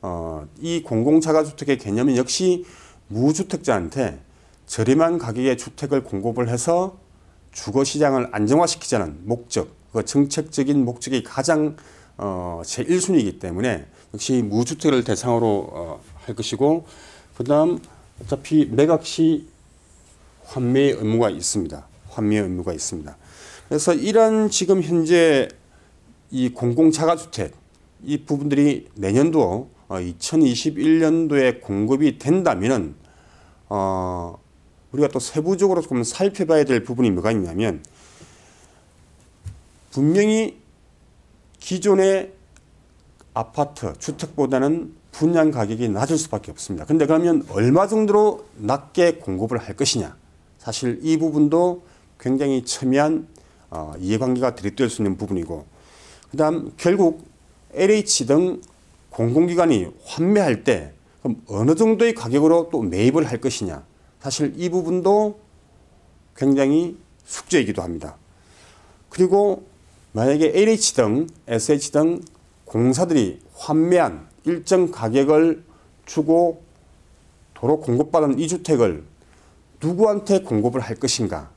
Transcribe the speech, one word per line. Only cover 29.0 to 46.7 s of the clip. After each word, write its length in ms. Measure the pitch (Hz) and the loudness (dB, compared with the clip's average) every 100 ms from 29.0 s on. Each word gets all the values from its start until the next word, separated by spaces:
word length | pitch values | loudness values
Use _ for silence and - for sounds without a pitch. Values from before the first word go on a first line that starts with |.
| 95 113 160 160 101 101 135 _ _ | 0 2 4 2 2 0 -8 _ _
어, 120 | 92 | -8
이천이십일 1000 | 90 87 - 156 143 120 156 147 156 160 | -8 -8 -2 2 2 2 -4 -2 2 2
년도에 580 | 160 165 160 143 131 120 | 2 0 0 2 2 0
공급이 600 | - 101 107 135 151 123 | -6 -2 0 2 0 0
된다면은, 760 | 127 180 175 95 104 127 78 71 - _ _ _ - _ _ | 0 2 2 0 0 -2 -2 -12 -20 _ _ _ -20 _ _
어, 720 | 104 95 95 92 90 87 - _ _ _ _ _ | -4 -2 -2 -4 -6 -10 -14 _ _ _ _ _
우리가 160 | 135 147 | -2 -2
또 100 | 135 | -2
세부적으로 640 | - 156 160 190 196 175 | -6 -4 -2 2 2 2
조금 220 | 165 123 | -2 -4
살펴봐야 600 | 117 - 196 196 165 156 | -4 -2 -2 -2 2 2
될 200 | 135 123 | 4 0
부분이 260 | - 120 120 | -2 0 2
뭐가 220 | 90 101 | 2 0
있냐면 500 | 113 87 85 110 78 - - - - - _ _ _ _ _ _ _ _ _ _ _ - - _ _ _ | 0 -2 -2 -2 -4 -12 -20 -20 -20 -20 _ _ _ _ _ _ _ _ _ _ _ -20 -20 _ _ _
분명히 680 | - 147 185 214 220 220 - _ _ _ _ _ _ _ _ _ _ | 0 2 4 2 2 -2 -8 _ _ _ _ _ _ _ _ _ _
기존의 720 | - 185 196 190 190 190 196 - _ _ _ _ _ _ _ _ - | -8 -4 2 4 4 2 -2 -16 _ _ _ _ _ _ _ _ -10
아파트, 600 | - 113 - 143 - 101 71 | -8 -6 -4 -6 -6 -10 -8
주택보다는 960 | - - 160 - 135 131 139 165 - - _ | -12 -10 -10 -4 0 2 0 -2 -6 -18 _
분양 400 | - 156 170 156 | -2 0 2 2
가격이 380 | 127 104 113 120 | 0 -4 -2 -2
낮을 300 | 101 139 160 | -2 -2 -2
수밖에 340 | 156 107 - | -2 -8 -10
없습니다. 340 | 76 - | -16 -10